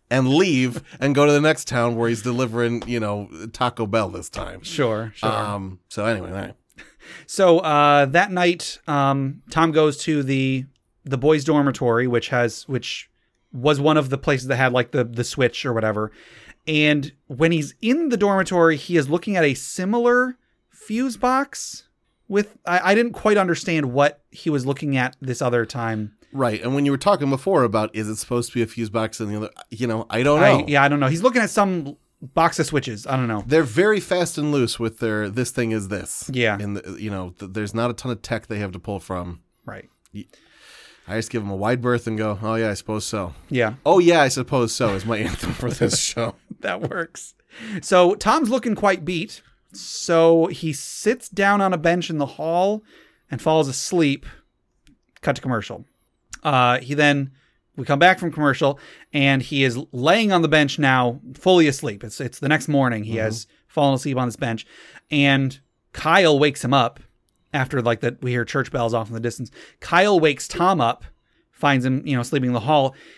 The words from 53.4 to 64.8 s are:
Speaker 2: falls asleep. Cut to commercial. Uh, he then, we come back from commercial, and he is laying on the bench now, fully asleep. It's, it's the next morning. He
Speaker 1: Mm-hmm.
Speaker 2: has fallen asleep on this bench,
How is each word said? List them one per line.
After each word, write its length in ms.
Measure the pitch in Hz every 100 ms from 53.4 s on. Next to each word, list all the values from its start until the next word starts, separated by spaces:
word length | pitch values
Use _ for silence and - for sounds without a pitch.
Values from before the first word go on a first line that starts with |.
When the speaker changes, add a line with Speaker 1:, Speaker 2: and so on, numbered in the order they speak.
Speaker 2:
falls 260 | 170 156 139
asleep. 600 | 131 - 180 151 139 - - _ _ _ _ _ _ _ _
Cut 140 | - 131
to 60 |
commercial. 440 | 135 117 98 113 - _ _ _ _ -
Uh, 380 | 160 135 123 127
he 120 | 123
then, 380 | 143 147 143 135 - _ _ _ -
we 100 | 127
come 120 | 143
back 200 | 175 185
from 120 | 170
commercial, 480 | 156 147 131 139 143 - - _
and 260 | 147 139 135
he 240 | 127 143
is 140 | 135 120 113
laying 400 | 123 139 202 214
on 100 | 185
the 60 | 160
bench 300 | 156 143 -
now, 420 | 139 131 123 131 -
fully 320 | - 185 180 156
asleep. 380 | 135 143 101
It's, 160 | 110 -
it's 200 | 127 -
the 80 | 135
next 200 | 151 -
morning. 360 | 143 127 113
He 80 | 104
Speaker 1:
Mm-hmm. 80 | 113
Speaker 2:
has 220 | 110 110 - _ _
fallen 280 | - 143
asleep 240 | 131 143 127
on 100 | 123
this 80 | -
bench, 300 | 123 113 - -